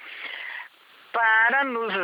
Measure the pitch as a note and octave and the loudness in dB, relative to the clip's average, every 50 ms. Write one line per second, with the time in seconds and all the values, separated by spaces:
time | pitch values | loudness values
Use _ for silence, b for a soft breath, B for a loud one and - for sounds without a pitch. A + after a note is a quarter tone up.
0 | B B B B B B B B B B B B B B B _ _ _ _ - | B B B B B B B B B B B B B B B _ _ _ _ -20
1 | - - - A3+ A3+ A3 A3 A3 A3+ A#3+ B3 C#4 C#4 C4+ A#3+ A#3 A#3 A3 G3 G3 | -14 -6 -2 0 2 4 6 6 4 4 4 2 0 0 -2 -4 -4 -2 -2 -2